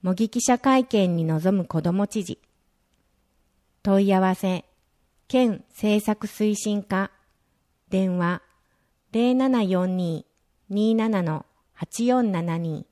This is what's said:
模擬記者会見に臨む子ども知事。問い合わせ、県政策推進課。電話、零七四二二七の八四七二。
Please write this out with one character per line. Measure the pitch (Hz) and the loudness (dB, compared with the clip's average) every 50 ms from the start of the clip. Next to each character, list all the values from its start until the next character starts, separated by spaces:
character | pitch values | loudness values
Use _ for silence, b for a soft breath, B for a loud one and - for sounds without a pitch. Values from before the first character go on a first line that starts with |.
模 | - 180 185 | -2 -2 -2
擬 | 180 226 214 | 0 -2 -2
記 | - 247 | -2 -2
者 | - - 247 240 | 0 0 0 2
会 | - 269 262 262 254 | 2 2 2 2 2
見 | 262 - 214 196 180 175 165 | 2 2 2 2 2 2 0
に | 165 | 0
臨 | 160 160 160 156 185 196 196 | 0 -2 0 0 2 0 0
む | 175 | -2
子 | - - 160 | -2 -4 -2
ど | 151 175 | 0 0
も | 175 190 202 202 | 0 0 -2 -2
知 | - 220 190 | -4 -6 -6
事。 | - - _ _ _ _ _ _ _ _ _ _ _ _ _ _ _ _ _ _ _ _ _ _ _ _ _ _ _ _ _ _ | -6 -10 _ _ _ _ _ _ _ _ _ _ _ _ _ _ _ _ _ _ _ _ _ _ _ _ _ _ _ _ _ _
問 | 202 196 196 202 196 | 2 4 4 4 4
い | 196 | 4
合 | 190 | 4
わ | 190 185 185 | 4 2 0
せ、 | - - 190 185 175 - _ _ _ _ _ _ _ _ _ _ _ _ _ | 0 -2 -4 -4 -4 -8 _ _ _ _ _ _ _ _ _ _ _ _ _
県 | - 254 254 240 202 - - _ | 2 2 2 2 0 -2 -8 _
政 | _ - - 214 208 214 | _ -4 -2 0 0 2
策 | 208 - 214 208 - 208 | 2 0 -4 -4 -4 -12
推 | - - 214 214 208 | -6 -2 -2 0 0
進 | 202 - 214 208 208 | -2 -2 -4 -4 -4
課。 | 196 _ 196 190 196 196 _ _ _ _ _ _ _ _ _ _ _ _ _ _ _ _ | -4 _ -2 -2 -2 -4 _ _ _ _ _ _ _ _ _ _ _ _ _ _ _ _
電 | - 190 190 190 180 180 | -2 -2 0 0 0 0
話、 | 175 175 180 - _ _ _ _ _ _ _ _ _ _ _ _ _ _ | 0 -2 -2 -4 _ _ _ _ _ _ _ _ _ _ _ _ _ _
零 | - 226 233 247 254 | -2 0 2 2 2
七 | 254 262 269 262 240 214 | 2 2 2 2 2 2
四 | 185 185 185 180 185 185 185 | 2 0 0 0 0 -2 -2
二 | 180 170 165 151 - _ _ _ _ _ _ _ _ _ | -2 -2 -4 -6 -8 _ _ _ _ _ _ _ _ _
二 | 196 202 214 220 226 | -2 0 0 2 2
七 | 226 220 226 220 190 175 | 2 0 0 0 0 -2
の | 165 156 - - _ _ _ _ _ _ | -2 -4 -6 -8 _ _ _ _ _ _
八 | _ - - - - 233 240 | _ -12 -12 -6 -4 0 2
四 | 247 254 247 220 | 2 2 2 0
七 | 190 170 170 175 170 165 | 0 -2 -2 -4 -4 -4
二。 | 170 165 156 147 - _ | -4 -6 -6 -8 -10 _